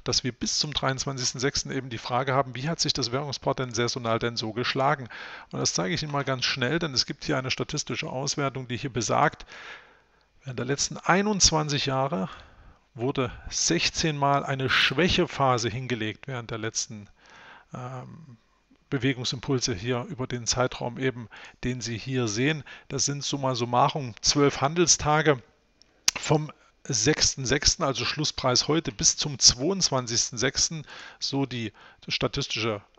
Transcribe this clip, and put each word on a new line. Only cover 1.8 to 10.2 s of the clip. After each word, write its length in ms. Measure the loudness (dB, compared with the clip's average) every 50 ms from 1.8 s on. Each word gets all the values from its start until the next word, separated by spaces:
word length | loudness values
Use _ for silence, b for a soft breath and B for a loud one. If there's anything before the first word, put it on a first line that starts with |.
| -6 -6
die 80 | -8 -8
Frage 340 | -6 -2 -2 0 0 2 2
haben, 220 | 2 2 0 -2
wie 160 | -6 -4 -4
hat 100 | -2 0
sich 140 | 0 0 0
das 180 | 0 -2 -2 -2
Währungspaar 420 | -2 -2 -4 -6 -4 0 -2 0
denn 200 | 0 -2 -4 0
saisonal 440 | 0 0 0 0 -2 0 0 0 2
denn 200 | 2 0 -2 -2
so 160 | -4 -4 -2
geschlagen? 560 | -2 -2 0 0 2 4 2 2 2 -2 -10 B B B B B B B B -6
Und 60 | -2
das 160 | -2 0 0
zeige 200 | 0 -2 -2 -2
ich 80 | -2 -2
Ihnen 100 | -2 -2
mal 120 | -2 0
ganz 220 | 0 -2 0 0
schnell, 320 | 0 2 4 4 4 4 2
denn 160 | 2 0 0
es 100 | 0 0
gibt 220 | 0 -2 -6 -2
hier 100 | -2 0
eine 140 | 0 0 0
statistische 580 | -2 -2 -2 -2 -2 -4 -2 -2 -4 -4 -4 -4
Auswertung, 580 | -4 -4 -2 -2 -2 0 0 -2 -2 -4 -6
die 120 | -6 -6 -6
hier 120 | -4 -4
besagt, 540 | -2 -2 0 2 4 6 4 4 2 0 -14 B B B B B B B B B B B B B B B